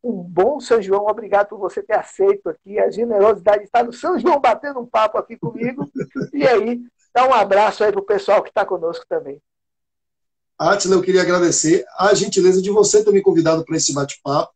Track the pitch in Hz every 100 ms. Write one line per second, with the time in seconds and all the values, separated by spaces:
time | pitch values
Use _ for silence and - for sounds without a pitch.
0 | 240 196 175 175 214 294 - 233 190 196
1 | 208 214 208 202 202 208 196 - 202 208
2 | - - 196 202 180 156 190 208 196 175
3 | 233 208 208 202 185 208 202 240 240 -
4 | 320 339 349 294 262 214 285 269 240 226
5 | 214 214 202 233 156 - 233 277 285 -
6 | - 269 - 285 269 226 220 240 240 _
7 | _ 240 262 247 196 196 208 - 214 196
8 | 196 202 196 202 - - 190 180 165 165
9 | - 165 147 214 _ _ _ _ _ _
10 | _ _ _ _ _ _ 160 202 180 185
11 | - 185 175 180 175 - 156 180 - -
12 | 196 - 214 190 180 185 190 208 202 208
13 | 208 196 190 165 160 160 - 160 - 139
14 | 139 - 143 143 170